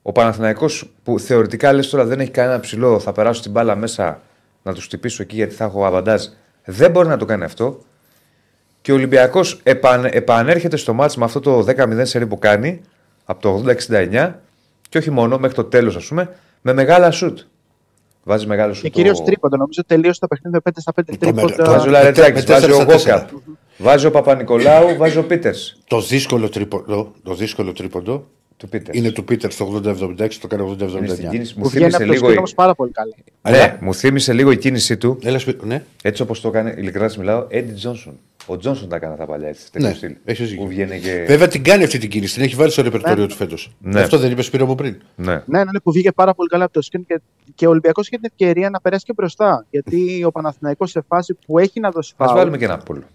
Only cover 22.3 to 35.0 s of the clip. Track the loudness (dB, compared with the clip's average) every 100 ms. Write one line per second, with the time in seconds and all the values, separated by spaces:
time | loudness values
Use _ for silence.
22.3 | 6 4 4 6 6 8 6 6 0 0
23.3 | -18 -20 -20 _ _ 4 4 4 2 2
24.3 | 0 2 2 6 6 6 4 2 0 0
25.3 | -2 -2 -4 -12 _ _ -4 0 -2 0
26.3 | -2 -2 -6 -6 -8 -4 -6 -6 _ -12
27.3 | -8 -8 -6 -8 -8 -10 -10 -8 -8 -10
28.3 | _ _ _ -12 -12 -6 -4 -4 -4 -4
29.3 | -4 -4 -6 -6 -4 -4 -4 -6 -6 -6
30.3 | -6 -10 -6 -6 -6 -8 -6 -6 -8 -8
31.3 | -8 -10 -6 -4 0 0 0 0 2 4
32.3 | 2 0 2 2 2 -4 -6 -12 -14 _
33.3 | _ 2 4 4 0 -6 0 0 0 0
34.3 | 2 4 4 0 -2 -2 -2